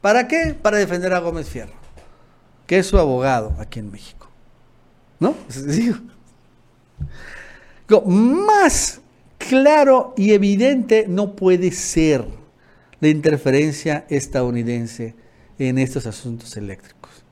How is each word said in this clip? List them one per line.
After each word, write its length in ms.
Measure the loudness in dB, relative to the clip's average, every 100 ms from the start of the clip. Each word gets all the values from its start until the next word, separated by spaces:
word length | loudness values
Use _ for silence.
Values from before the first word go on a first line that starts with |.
¿Para 260 | 2 2 0
qué? 280 | -2 -4 -2
Para 180 | 0 0
defender 360 | -2 -2 -2
a 60 | -2
Gómez 280 | -4 -8 -10
Fierro, 240 | -14 -16 -20 -20 -20 -20 -20 _ _ _ _ 0
que 140 | 0
es 80 | 2
su 100 | 2
abogado 560 | 2 0 0 -2 -4 -8
aquí 200 | -10 -14
en 120 | -14
México. 380 | -16 -20 -20 -20 _ _ _ _ _ _ _ _ _
¿No? 160 | -2 -2 -12
<laughs> 180 | -12 -4 0 0 -2 -8 _ _ _ _ _ _ _ _ -12 -12 -12 -18 -20 -20 -20 -20 -20 2
Digo, 140 | 2 4
más 960 | 2 4 2 2 4 4 2 -6 -10 _ _ _ _
claro 760 | 0 4 6 6 6 4 2 0
y 160 | 4
evidente 760 | 4 4 2 2 2 2 2 2
no 280 | -2 -4 0
puede 360 | 2 2 0
ser 540 | -4 -4 0 2 0 -2 -14 -20 _ _ _ _ _
la 100 | 2
interferencia 960 | 2 2 0 2 2 0 -2 -6 -6 -4
estadounidense 1040 | -6 -4 -4 -2 -4 -4 -6 -8 -10 -14 -14 _ _ _ -6
en 180 | -2 0
estos 300 | -2 -4 -8
asuntos 480 | -12 -12 -14 -14 -14
eléctricos. 560 | -14 -14 -20 _ -20 -20 _